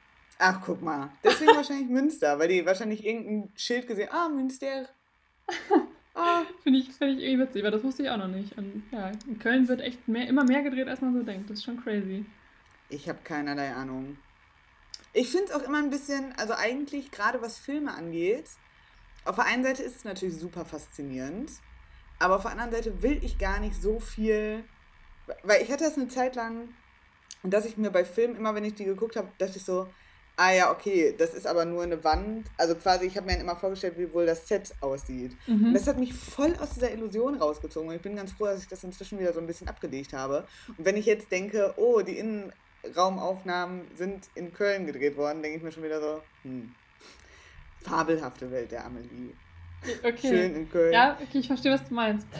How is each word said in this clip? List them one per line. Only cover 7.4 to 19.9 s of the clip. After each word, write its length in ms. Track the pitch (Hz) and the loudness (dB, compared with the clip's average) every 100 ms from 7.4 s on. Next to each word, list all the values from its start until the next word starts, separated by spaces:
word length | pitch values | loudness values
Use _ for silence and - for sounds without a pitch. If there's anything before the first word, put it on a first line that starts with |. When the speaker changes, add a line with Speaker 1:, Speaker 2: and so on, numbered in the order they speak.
| 262 | 2
Speaker 2:
witzig, 160 | 202 | 2
weil 60 | 202 | 0
das 120 | 214 | 2
wusste 200 | 262 262 | 0 -2
ich 80 | 269 | -2
auch 80 | 233 | -2
noch 100 | 190 | -4
nicht. 300 | 185 202 - | -4 -8 -8
Und 240 | 196 208 208 | -10 -10 -10
ja, 200 | 233 190 214 285 | -8 -6 -8 -8
in 120 | 214 | -4
Köln 280 | 226 254 247 | 2 4 4
wird 140 | 247 | 2
echt 260 | 254 247 - | -2 -6 -2
mehr, 200 | 226 247 | -2 2
immer 160 | 262 | 4
mehr 180 | 254 269 | 6 4
gedreht, 240 | 285 262 262 | 2 -2 -2
als 140 | 262 | -2
man 140 | 254 | 0
so 80 | 247 | 0
denkt. 260 | 220 190 208 | -2 -6 -8
Das 120 | 208 | -10
ist 40 | |
schon 180 | - 247 | -8 -8
crazy. 440 | 240 208 190 190 208 - _ _ _ _ _ | -4 -2 -2 -6 -8 -14 _ _ _ _ _
Speaker 1:
Ich 180 | 143 170 | -10 -8
hab 160 | - | -10
keinerlei 480 | - 151 147 143 139 | -8 -6 -4 -2 -4
Ahnung. 460 | 127 135 131 135 143 - _ _ _ _ _ _ - - | -4 -6 -8 -8 -12 -20 _ _ _ _ _ _ -20 -4
Ich 160 | - 247 | 0 2
find's 220 | 359 392 | 0 0
auch 100 | 294 | -2
immer 160 | 247 302 | 0 0
ein 100 | 294 | 0
bisschen, 460 | 277 285 277 262 254 | -2 -4 -4 -4 -6
also 160 | 214 | -4
eigentlich 580 | 220 214 262 285 285 262 | 0 0 -2 -4 -8 -10
gerade 280 | - 214 240 | -2 -2 0
was 160 | 226 - | -4 -8
Filme 360 | - 294 285 | -8 -6 -4
angeht, 500 | 190 170 165 175 254 320 - _ _ _ - - - | -6 -6 -2 0 0 -4 -20 _ _ _ -20 -20 -8
auf 120 | - 190 | -4 2
der 100 | 220 | 2
einen 180 | 240 | 2
Seite 180 | 262 262 | 2 0
ist 140 | 254 | -4